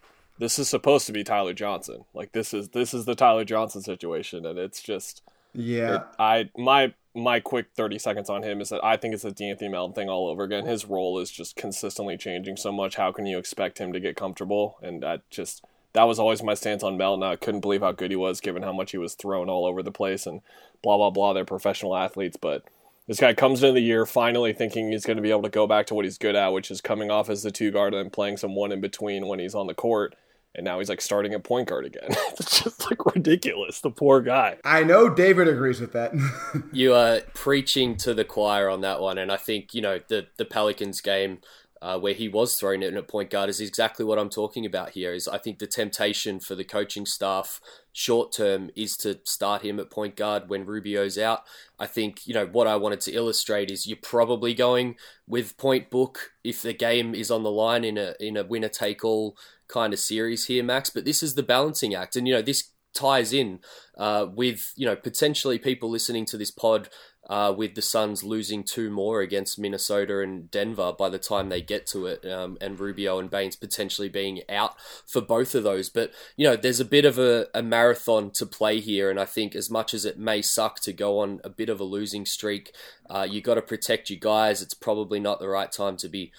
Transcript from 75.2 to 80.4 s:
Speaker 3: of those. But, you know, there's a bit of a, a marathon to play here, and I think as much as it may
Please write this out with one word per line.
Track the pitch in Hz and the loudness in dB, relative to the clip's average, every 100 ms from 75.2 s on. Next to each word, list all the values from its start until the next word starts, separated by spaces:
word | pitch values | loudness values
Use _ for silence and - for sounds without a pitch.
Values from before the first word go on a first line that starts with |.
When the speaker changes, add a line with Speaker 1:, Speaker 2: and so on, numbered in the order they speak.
| 107 117 127 | 2 2 2
Speaker 3:
of | 127 104 | 2 2
those. | 95 95 | 0 -2
But, | 117 113 - - - | -2 -4 -6 -10 2
you | 147 | 4
know, | 113 | 4
there's | 127 120 | 2 0
a | 120 | 4
bit | 143 | 6
of | 143 127 | 6 6
a, | 127 117 - | 4 4 2
a | 113 | -2
marathon | 117 117 120 117 - 110 101 | 2 6 6 6 4 2 2
to | - 104 | -4 -6
play | - 107 107 | 0 2 2
here, | 107 101 98 | 0 0 2
and | 95 | 0
I | 95 | -2
think | 110 104 - | -2 -4 -4
as | 104 | -4
much | 113 110 | -2 -2
as | 110 107 | -4 -4
it | - | -2
may | 110 107 | 0 0